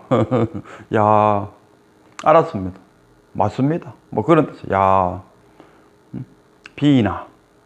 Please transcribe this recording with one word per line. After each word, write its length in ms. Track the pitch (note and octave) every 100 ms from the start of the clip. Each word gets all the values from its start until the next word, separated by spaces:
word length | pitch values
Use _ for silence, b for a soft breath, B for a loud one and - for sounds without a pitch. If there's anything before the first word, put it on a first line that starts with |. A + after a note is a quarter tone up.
| -
<laughs> 840 | A#2 - A#2+ A2+ G2+ - - - A2
야, 540 | G#2+ G#2+ G#2+ G2+ G2+ - _ _ _ _ _ -
알았습니다. 560 | - D#3+ - G#2 F#2 F#2 _ _ _ _ _
맞습니다." 600 | - G2+ - C3+ E3+ - - _
뭐 140 | - A2
그런 260 | D#3+ -
뜻이에요. 220 | - -
"야, 500 | F#2+ F#2+ F#2+ F2+ F#2 - _ _ b b b b _ _
음, 120 | - B2+ _ _ _ - -
비나, 520 | D3 C3+ G2 F2 - _ _ _